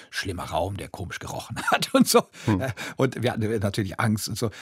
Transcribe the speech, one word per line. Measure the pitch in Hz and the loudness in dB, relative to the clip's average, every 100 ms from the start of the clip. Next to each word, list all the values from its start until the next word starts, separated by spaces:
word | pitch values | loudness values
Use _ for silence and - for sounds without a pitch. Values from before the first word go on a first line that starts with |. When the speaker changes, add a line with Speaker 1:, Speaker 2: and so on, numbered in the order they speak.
| - | -12
Speaker 1:
schlimmer | - 95 87 - | -8 -6 -6 -4
Raum, | 78 92 101 | -2 -2 -4
der | - | -10
komisch | - 87 - | -10 -10 -10
gerochen | - - - - | -10 -10 -10 -6
<laughs> | - | 0
hat | - - | 0 4
und | 269 - | 4 6
so. | 240 - - - | 6 4 -4 0
Speaker 2:
Hm. | 101 | 2
Speaker 1:
Äh, | 131 - - - | 0 -6 -6 0
und | 131 - | 0 2
wir | 117 | -2
hatten | - 107 113 | 0 0 0
natürlich | 101 107 98 - | 0 0 -2 0
Angst | 113 107 - | 0 0 -2
und | 110 | -4
so. | 113 - | -4 -4